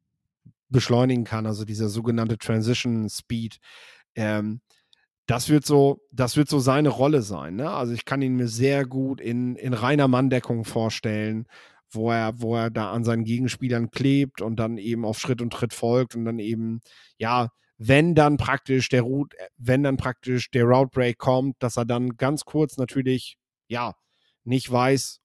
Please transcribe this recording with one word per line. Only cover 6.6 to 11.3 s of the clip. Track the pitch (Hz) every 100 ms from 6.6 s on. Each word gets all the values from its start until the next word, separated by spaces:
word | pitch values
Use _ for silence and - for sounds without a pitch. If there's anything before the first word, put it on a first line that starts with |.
| 127 131 147
Rolle | 123 139 151
sein, | 104 87 71 98
ne? | 156
Also | 202 120
ich | 120 -
kann | 139
ihn | 135 127
mir | 120
sehr | 113 135 139 127
gut | 131 135 135
in, | 110 120 123 123
in | 120
reiner | 120 123 147 135
Manndeckung | 127 135 127 - 117 110
vorstellen, | 117 113 - 113 107 107